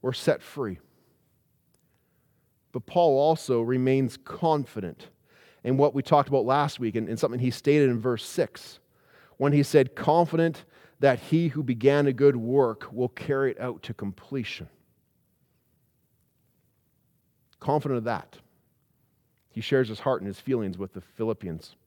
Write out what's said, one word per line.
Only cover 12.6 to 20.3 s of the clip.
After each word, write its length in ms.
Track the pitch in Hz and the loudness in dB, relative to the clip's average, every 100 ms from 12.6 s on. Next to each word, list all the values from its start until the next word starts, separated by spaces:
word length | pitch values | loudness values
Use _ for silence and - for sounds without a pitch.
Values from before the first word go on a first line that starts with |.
| 127 107 - | 2 0 -12
will 180 | 107 123 | -4 -4
carry 420 | - - 135 135 | -6 -4 -2 -2
it 80 | - | -2
out 220 | 123 120 | -8 -8
to 100 | - | -12
completion." 760 | - 98 92 - 139 113 - 82 _ _ _ _ _ _ _ _ _ _ _ _ _ _ _ _ _ _ _ _ _ _ _ _ _ _ _ _ _ | -10 -8 -10 -10 -8 -8 -10 -16 _ _ _ _ _ _ _ _ _ _ _ _ _ _ _ _ _ _ _ _ _ _ _ _ _ _ _ _ _
Confident 380 | - 147 139 123 | 0 0 0 -4
of 40 | |
that, 340 | 110 110 - - _ _ _ _ _ _ _ _ _ _ _ | -2 -6 -8 -20 _ _ _ _ _ _ _ _ _ _ _
he 100 | - | -12
shares 260 | 110 139 117 | 0 0 0
his 140 | 107 | -4
heart 200 | - 131 | -4 -4
and 60 | |
his 120 | 98 | -6